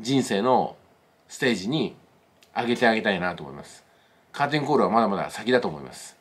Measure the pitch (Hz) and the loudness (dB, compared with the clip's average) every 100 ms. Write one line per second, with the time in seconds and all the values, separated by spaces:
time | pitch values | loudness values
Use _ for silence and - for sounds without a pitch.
0 | 110 135 120 101 120 120 85 - _ _ | 0 0 2 0 4 2 2 -6 _ _
1 | _ _ - - 135 107 95 151 101 - | _ _ -20 -4 -2 0 -2 -2 -2 -6
2 | _ _ _ _ _ 113 117 120 120 113 | _ _ _ _ _ -4 -2 2 2 2
3 | 107 95 90 85 73 69 71 - _ _ | 0 0 -2 -6 -10 -14 -18 -20 _ _
4 | _ _ _ - 143 151 139 139 95 110 | _ _ _ -4 0 0 2 2 4 4
5 | 113 92 73 - 107 123 101 76 67 - | 2 0 -4 -6 2 2 2 -6 -12 -16
6 | - - | -20 -20